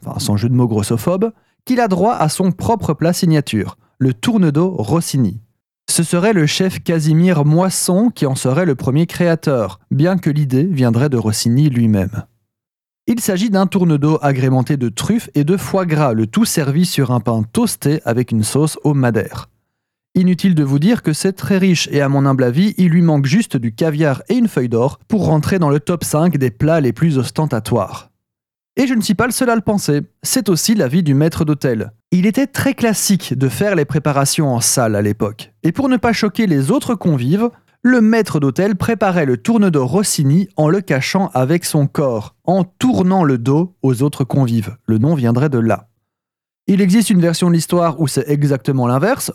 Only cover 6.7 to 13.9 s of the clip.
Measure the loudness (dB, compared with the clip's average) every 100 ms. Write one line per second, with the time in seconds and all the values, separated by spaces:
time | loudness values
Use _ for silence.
6.7 | -2 -2 0 2 2 4 2 2 2 0
7.7 | -2 -2 0 0 0 -2 -2 -2 0 0
8.7 | -2 -2 0 -2 0 0 0 0 -2 -2
9.7 | -8 -4 0 2 0 -2 -2 0 0 0
10.7 | 0 2 2 0 0 -2 -2 0 2 2
11.7 | 2 2 2 0 -6 -12 _ _ _ _
12.7 | _ _ _ -4 -2 -2 -2 0 2 0
13.7 | 2 2